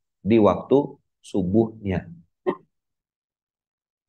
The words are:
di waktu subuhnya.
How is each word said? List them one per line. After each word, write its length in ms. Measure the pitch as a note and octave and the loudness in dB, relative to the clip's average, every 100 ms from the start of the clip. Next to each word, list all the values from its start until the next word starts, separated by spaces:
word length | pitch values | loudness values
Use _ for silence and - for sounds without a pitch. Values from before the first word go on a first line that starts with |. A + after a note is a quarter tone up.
| _ _ | _ _
di 180 | F#2+ A2+ | 0 4
waktu 560 | G2+ F2+ - C3+ D3 - _ _ | 4 2 0 0 0 -8 _ _
subuhnya. 880 | - G#2 F2+ G#2+ A2 A2 G2+ F2+ - - _ _ F4+ - _ _ _ _ _ _ _ _ _ _ _ _ _ _ | -10 -6 -2 0 0 -4 -6 -6 -8 -20 _ _ -8 -8 _ _ _ _ _ _ _ _ _ _ _ _ _ _